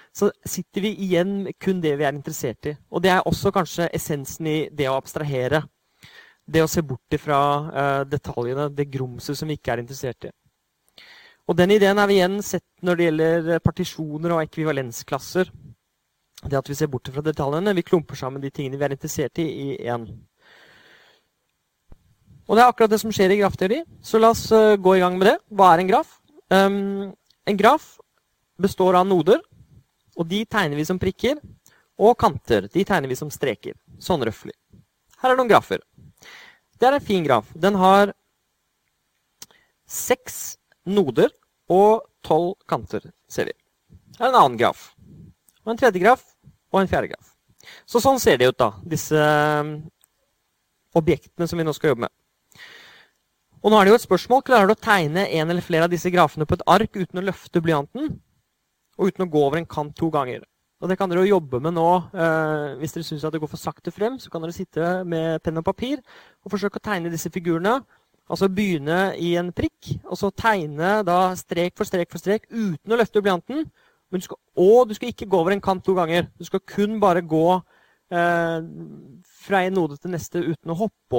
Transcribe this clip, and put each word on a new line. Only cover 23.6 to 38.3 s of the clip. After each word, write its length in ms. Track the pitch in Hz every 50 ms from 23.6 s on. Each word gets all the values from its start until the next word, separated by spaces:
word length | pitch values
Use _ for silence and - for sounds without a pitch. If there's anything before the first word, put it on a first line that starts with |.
| 185 190 233 311 330 - - -
Så 200 | - - - 220
la 100 | 220 226
oss, 180 | 226 - - -
eh, 240 | 220 220 220 214 208
gå 200 | 202 180 185 190
i 40 | 185
gang 180 | 180 180 180 185
med 80 | 190
det. 120 | 214 294 359 - _
Hva 220 | 214 196 196 180 165
er 60 | 170
en 100 | 185 185
graf? 300 | 214 277 330 - _ _ _ _ _ - _ -
Ehm, 640 | 190 190 196 196 196 202 196 196 196 196 202 196 - _ _ _ _ _ _
en 120 | - 208
graf 420 | 185 202 233 285 320 - - _ - _ _ _ _ _ _ _ _ _ _ _ -
består 380 | 180 196 - - 185 185 180
av 100 | 180 185
noder, 340 | 196 190 175 151 170 240 330 - _ _ - _ _ _ - _ _ _ _ _ _ _
og 120 | - 170 165
de 160 | 190 208 226
tegner 320 | - - 214 190 151 143
vi 80 | 147 156
som 140 | 156 185 185
prikker, 380 | - 190 - - - 233 302 302 - - - _ _ _ _ _ _ _ _ -
og 180 | 190 220 240 -
kanter, 500 | 240 208 143 - - - 117 101 95 101
de 120 | - 165 196
tegner 260 | - 202 170 135 131
vi 80 | 127 -
som 120 | 151 151
streker, 440 | - - - 131 104 - - - - - _ _ - -
sånn 240 | - - 190 143 120
røffelig. 300 | 110 104 - - - - _ _ _ _ _ _ _ _ _ _ _ _ _
Her 120 | - 254
er 40 | 254
noen 140 | 262 254 233
grafer. 320 | 185 123 - - 95 - - _ _ _ - - _ _ - - - - - - _ _ _ _ _ _
Det 100 | 240 254
er 60 | 285
en 100 | 285 -
fin 200 | - 202 180 160
graf. 240 | 139 127 110 - - -
Den 200 | 165 160 196 208
har 400 | 190 185 190 196 202 202 202 - _ _ _